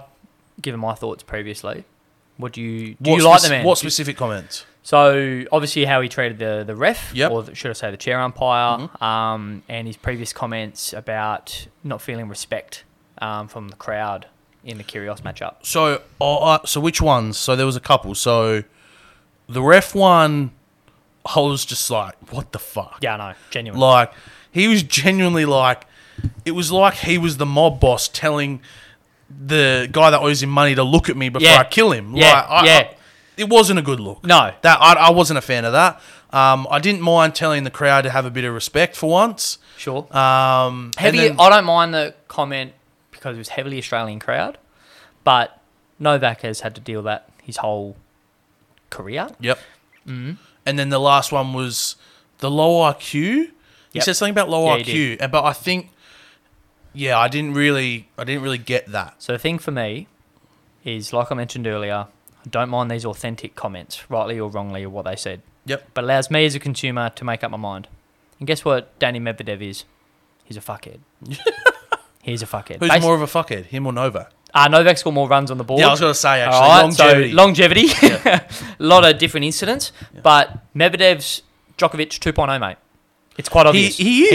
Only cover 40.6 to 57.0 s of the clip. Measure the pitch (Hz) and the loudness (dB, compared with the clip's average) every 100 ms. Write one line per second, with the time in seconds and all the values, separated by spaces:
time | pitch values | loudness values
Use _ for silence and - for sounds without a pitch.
40.6 | 127 123 120 - 202 - 151 143 185 208 | 0 -4 -12 0 2 2 0 6 6 6
41.6 | 175 170 170 160 151 - - - 139 135 | 4 2 2 -2 -6 -10 -10 -6 -6 -6
42.6 | 131 _ _ _ _ - 135 117 107 - | -10 _ _ _ _ -16 -14 -14 -10 -10
43.6 | 135 135 - 117 110 107 - 127 202 - | -8 -10 -6 -6 -6 -10 -6 -4 -4 -10
44.6 | _ _ _ _ _ _ - 123 117 _ | _ _ _ _ _ _ 0 2 0 _
45.6 | _ _ _ _ 151 143 127 113 113 107 | _ _ _ _ -2 0 -2 -4 -10 -10
46.6 | 110 110 120 110 107 104 _ _ - - | -12 -12 -12 -10 -8 -10 _ _ -16 -8
47.6 | 110 104 101 98 _ _ _ _ _ _ | -6 -6 -10 -16 _ _ _ _ _ _
48.6 | _ _ _ - 95 135 196 - 120 127 | _ _ _ -18 -12 -12 -12 -8 -6 -6
49.6 | - _ _ _ - 127 131 190 _ _ | -8 _ _ _ -16 -12 -12 -14 _ _
50.6 | 135 143 139 135 139 139 - 143 131 131 | -6 -4 -2 0 2 2 0 -4 -4 -6
51.6 | 127 113 - - _ _ _ _ 139 147 | -8 -8 -10 -12 _ _ _ _ -4 0
52.6 | 160 170 156 - - 147 180 269 330 _ | 2 4 2 -2 -8 -4 -2 -2 -4 _
53.6 | _ _ _ 120 170 175 208 208 175 160 | _ _ _ -6 -4 -2 -2 -2 -2 0
54.6 | 160 139 120 151 135 113 135 151 147 143 | 0 0 -2 -4 -4 -4 -2 -2 -2 -4
55.6 | 180 180 - _ _ _ _ _ _ _ | -6 -6 -8 _ _ _ _ _ _ _
56.6 | _ _ _ 139 | _ _ _ -10